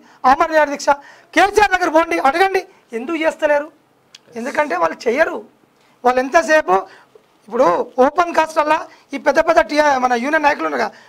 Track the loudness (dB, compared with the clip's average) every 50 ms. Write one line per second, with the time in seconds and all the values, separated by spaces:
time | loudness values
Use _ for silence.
0 | -12 _ _ _ 2 2 2 2 2 2 2 2 2 2 -2 -2 -2 0 0 -2
1 | -4 -10 -20 -20 _ _ 0 2 2 2 4 2 2 2 2 0 -2 0 0 0
2 | 0 0 -2 0 0 0 2 2 0 0 0 -2 -4 -6 _ _ _ _ -12 -10
3 | -8 -6 -6 -4 -2 -4 -2 -2 -2 0 0 0 -2 -4 -12 _ _ _ _ _
4 | _ _ -20 -20 _ _ -14 -12 -10 -6 -4 -4 -2 -2 -2 -2 -2 -4 -4 -4
5 | -4 -4 -2 0 -2 -2 -4 -6 -12 -16 _ _ _ _ _ _ _ _ _ _
6 | -2 0 0 0 -2 0 0 0 2 2 2 0 2 2 0 -2 -2 -4 -14 -20
7 | _ _ _ _ _ _ _ _ _ -6 -2 0 2 2 2 0 -2 -4 0 0
8 | 2 2 2 0 -2 -2 -2 -2 -2 -2 -2 -2 0 0 -2 -2 -4 -8 -18 _
9 | _ _ -12 -4 -4 0 0 2 2 2 2 2 2 2 0 0 2 2 2 0
10 | 0 0 -2 -2 -2 -2 -2 0 0 0 0 0 -4 -6 -4 -4 -6 -6 -8 -12
11 | -20